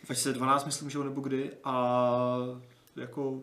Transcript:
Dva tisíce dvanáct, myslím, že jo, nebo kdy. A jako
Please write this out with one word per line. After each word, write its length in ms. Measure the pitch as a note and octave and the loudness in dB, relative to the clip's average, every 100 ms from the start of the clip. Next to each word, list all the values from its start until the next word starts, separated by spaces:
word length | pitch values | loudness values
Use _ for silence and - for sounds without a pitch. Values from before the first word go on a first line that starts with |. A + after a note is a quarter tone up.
Dva 100 | - | -6
tisíce 180 | B2+ C#3 | -2 0
dvanáct, 320 | A#2+ C3 C#3+ | 2 4 4
myslím, 260 | D3+ - C#3+ | 2 -4 -4
že 80 | C#3+ | -4
jo, 60 | |
nebo 160 | C#3 C3+ | -2 -2
kdy. 300 | C3 C3+ C#3+ - | -2 -2 -2 -6
A 720 | C3+ B2+ B2 B2 B2 B2 B2 B2 B2 B2 - - - B2+ | -2 2 4 4 4 4 2 0 -2 -8 -14 -20 -18 -12
jako 440 | B2 D3 C3+ C3 | -10 -4 -4 -4